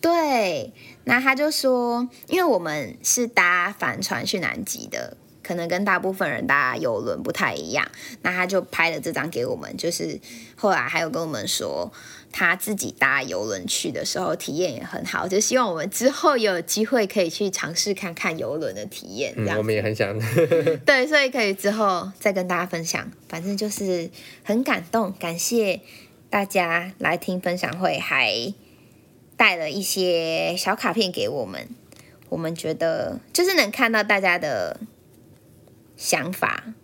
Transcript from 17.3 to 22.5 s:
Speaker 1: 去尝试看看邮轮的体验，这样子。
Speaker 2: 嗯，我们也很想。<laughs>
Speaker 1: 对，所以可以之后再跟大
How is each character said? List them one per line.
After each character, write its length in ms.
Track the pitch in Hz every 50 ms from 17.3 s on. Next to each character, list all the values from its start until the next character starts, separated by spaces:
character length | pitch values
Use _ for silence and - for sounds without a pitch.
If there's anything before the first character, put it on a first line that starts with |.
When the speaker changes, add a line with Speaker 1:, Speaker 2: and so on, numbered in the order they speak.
Speaker 1:
去 200 | 165 - 208 196
尝 240 | 185 - - 156 170
试 180 | 170 - 208 202
看 220 | 190 - 180 170
看 240 | - - 190 160 -
邮 180 | - 110 135
轮 160 | 156 160 123 92
的 100 | 98 104
体 200 | 98 - - - - 95
验， 180 | 107 139 113 -
这 120 | - 110
样 20 | 98
子。 80 | 85
Speaker 2:
嗯， 20 | 110
我 40 | 107
们 120 | 110 110
也 80 | 107 101
很 100 | 110 107
想。 240 | 107 113 98 101 107 113 113 117 147 170 151
<laughs> 360 | 170 165 151 165 160 - -
Speaker 1:
对， 200 | - 285 262 254
所 140 | 302 311 294
以 100 | 277 262
可 120 | 254 269 226
以 100 | 202 196
之 200 | 196 - 202 202
后 400 | 220 220 202 185 175 180 196 196 -
再 120 | - 214 196
跟 140 | 196 180
大 100 | 180